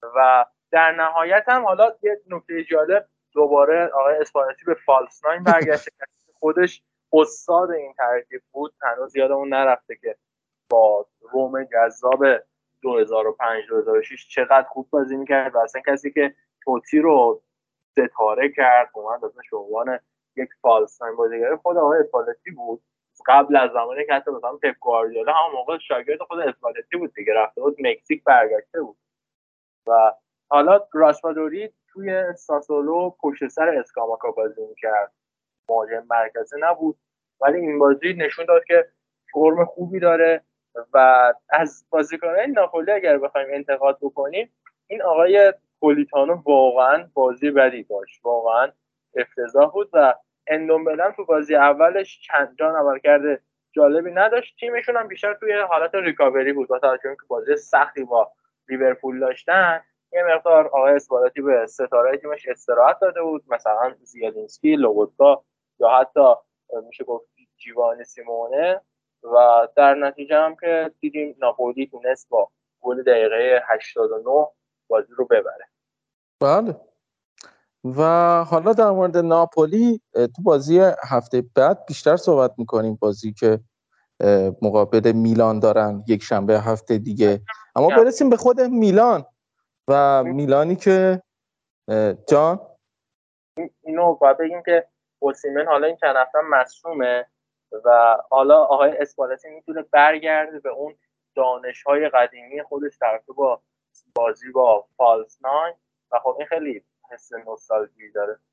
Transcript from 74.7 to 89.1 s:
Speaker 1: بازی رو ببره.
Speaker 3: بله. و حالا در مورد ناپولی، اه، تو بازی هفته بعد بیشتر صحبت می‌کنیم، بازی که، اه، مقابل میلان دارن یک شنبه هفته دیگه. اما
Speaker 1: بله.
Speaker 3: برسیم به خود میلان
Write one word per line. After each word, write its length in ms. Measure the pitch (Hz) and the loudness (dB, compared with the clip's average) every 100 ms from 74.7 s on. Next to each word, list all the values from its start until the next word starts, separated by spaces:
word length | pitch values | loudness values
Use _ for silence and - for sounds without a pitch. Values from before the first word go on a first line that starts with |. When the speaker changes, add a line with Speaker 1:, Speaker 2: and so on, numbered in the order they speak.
| _ _ | _ _
Speaker 1:
بازی 260 | 139 - - | -4 -4 -6
رو 80 | 123 | 0
ببره. 420 | 113 95 - - _ _ _ _ _ _ _ | 0 0 -12 -20 _ _ _ _ _ _ _
Speaker 3:
بله. 340 | 139 170 226 160 _ _ _ _ _ _ - _ _ _ 127 131 | 0 2 0 -8 _ _ _ _ _ _ -20 _ _ _ -12 -2
و 40 | 160 170 170 170 | 2 2 4 2
حالا 300 | 165 165 175 | 2 0 0
در 160 | 220 220 | 2 2
مورد 280 | 190 185 170 | 2 0 0
ناپولی، 840 | 170 165 165 - 156 202 240 226 _ - | 2 2 2 2 0 2 0 0 _ -2
اه، 120 | 120 | -2
تو 140 | - | -2
بازی 400 | 190 147 135 170 190 - | 0 0 4 4 4 2
هفته 400 | 123 127 117 127 123 - | -2 -4 -2 -4 -2 0
بعد 300 | 135 190 - | 2 0 -6
بیشتر 320 | 139 - 170 | -4 0 0
صحبت 360 | 185 151 127 123 | 2 2 2 -2
می‌کنیم، 380 | 113 117 110 107 | -6 -4 -4 -2
بازی 320 | 107 104 110 | -4 -4 -8
که، 260 | 104 117 110 _ _ _ _ _ _ | -2 0 0 _ _ _ _ _ _
اه، 320 | 101 101 95 90 | 2 2 2 -2
مقابل 500 | 107 104 101 110 110 | -2 0 2 2 2
میلان 480 | 113 113 113 113 110 | 0 0 2 0 2
دارن 440 | 107 107 107 104 107 | 0 2 0 -4 -4
یک 160 | 107 | -4
شنبه 360 | - 110 101 107 | -2 -4 0 0
هفته 380 | 107 110 _ 110 | 0 -6 _ -4
دیگه. 440 | 110 104 107 101 107 - - - | -4 0 0 0 -6 -20 -10 0
اما 120 | 151 | 2
Speaker 1:
بله. 100 | 240 | 4
Speaker 3:
برسیم 320 | 233 233 277 | 4 2 0
به 80 | 233 | 2
خود 240 | 247 240 | 2 0
میلان 640 | 254 240 214 190 240 | 0 0 2 4 4